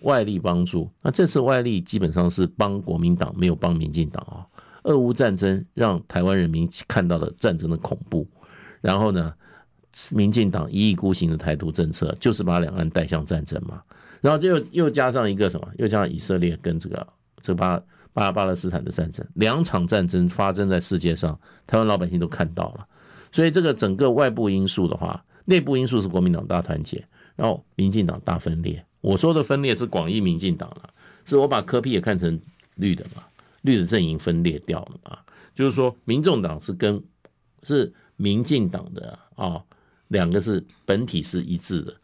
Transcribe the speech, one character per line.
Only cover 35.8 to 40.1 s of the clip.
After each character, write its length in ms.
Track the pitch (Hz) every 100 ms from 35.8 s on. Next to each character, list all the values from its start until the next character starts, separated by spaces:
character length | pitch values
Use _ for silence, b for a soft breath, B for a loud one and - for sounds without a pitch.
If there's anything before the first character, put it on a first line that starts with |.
| 127 120
民 180 | - 120
众 180 | 156 147
党 200 | 90 78
是 120 | -
跟， 300 | 90 107 104 - _ - _ _ _
是 280 | - 143 101 b b b
民 260 | 101 101
进 240 | 123 147 95
党 180 | 90 90
的 240 | 90 - - _
啊， 260 | - 92 82 - b b b
两 200 | b